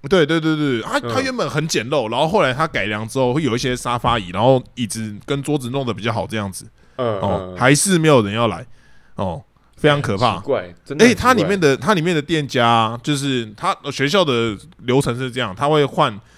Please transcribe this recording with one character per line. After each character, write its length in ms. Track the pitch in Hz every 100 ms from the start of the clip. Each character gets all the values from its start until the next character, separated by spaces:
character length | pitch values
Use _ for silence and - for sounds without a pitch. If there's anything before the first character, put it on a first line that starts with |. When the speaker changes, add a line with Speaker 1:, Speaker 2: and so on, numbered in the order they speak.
| 139
Speaker 1:
对， 160 | 185 147
对， 140 | 165
对， 160 | 160 156
对， 260 | 147 120
他， 160 | 107 285
Speaker 2:
嗯。 160 | 120
Speaker 1:
他 80 | 117
原 160 | 269 254
本 100 | 156
很 200 | 151 156
简 200 | 143 113
陋， 220 | 147 110
然 100 | 120
后 80 | 160
后 140 | 202
来 100 | 139
他 160 | 127 160
改 180 | 120 101
良 220 | 107 110
之 120 | 131
后 120 | 127
会 120 | 123
有 100 | 110
一 60 | 117
些 160 | 127 123
沙 200 | 127 120
发 220 | 123 117
椅， 140 | 87
然 100 | 92
后 200 | 120 131 -
椅 140 | - 113
子 280 | 113 110 104
跟 160 | - 143
桌 120 | 139 143
子 140 | 123
弄 160 | 139 127
得 80 |
比 80 | 107
较 100 | 113
好 140 | 107 87
这 100 | 110
样 160 | 101
子。 140 | 90 - _ - -
Speaker 2:
嗯， 120 | 123 101
Speaker 1:
哦， 20 |
Speaker 2:
嗯， 320 | 98 95 92
嗯。 40 | 90
Speaker 1:
还 180 | 123 143
是 240 | 196 180
没 80 | 156
有 160 | 135
人 100 | 101
要 140 | 107 120
来。 180 | 85 - - - - - -
哦， 280 | 98 80 - _ _ -
非 100 | 151
常 140 | 147
可 160 | 117 98
怕。 200 | 117 87
Speaker 2:
奇 60 | 139
怪， 280 | 117 90 87
真 140 | - 143
的 80 | 233
很 100 | 190
奇 60 |
怪。 80 | 247
Speaker 1:
哎， 20 |
它 0 | 247
里 80 |
面 160 | 185 196
的， 180 | 151 135
它 160 | 143
里 80 | 202
面 140 | 160 165
的 40 |
店 260 | 143 160 139
家， 520 | 127 117 117 110 120
就 120 | 151 147
是 320 | 139 131 110 104
它， 220 | 180 180 143
学 180 | 131 139
校 160 | 196 165
的 320 | 120 117 101 - -
流 200 | 120 127
程 160 | 143 120
是 140 | 131
这 100 | 123
样， 160 | 113 107
他 140 | 143
会 160 | 151 139
换 340 | - 143 101 -